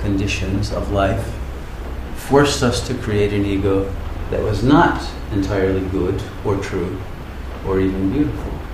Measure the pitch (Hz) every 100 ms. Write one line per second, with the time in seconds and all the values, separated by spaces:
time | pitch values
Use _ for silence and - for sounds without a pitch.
0 | 107 98 101 - 95 98 - 90 95 101
1 | 98 - - - - - - - - -
2 | - - - 139 143 - 123 107 - 123
3 | - 104 104 101 101 98 98 98 98 -
4 | - - - - 101 107 123 151 170 -
5 | - - - 101 98 101 95 95 92 95
6 | 90 107 - - 104 98 98 90 85 -
7 | - - - - - - 98 95 95 95
8 | 98 135 151 101 - - -